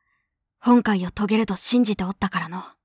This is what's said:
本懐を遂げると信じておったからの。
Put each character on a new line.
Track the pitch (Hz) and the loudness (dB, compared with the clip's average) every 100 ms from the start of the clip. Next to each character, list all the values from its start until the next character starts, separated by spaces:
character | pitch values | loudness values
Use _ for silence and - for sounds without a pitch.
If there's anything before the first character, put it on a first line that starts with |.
| _ _ _ _ _ _ | _ _ _ _ _ _
本 | 247 240 | 4 4
懐 | 220 190 180 | 4 0 -2
を | |
遂 | - 208 | -4 0
げ | 220 | 0
る | 214 | 0
と | 185 | -2
信 | - 247 | 2 2
じ | 214 202 | 2 -2
て | |
お | 185 | -4
っ | - | -4
た | 190 | -4
か | 180 | -4
ら | 165 | -8
の。 | 180 - _ | -12 -14 _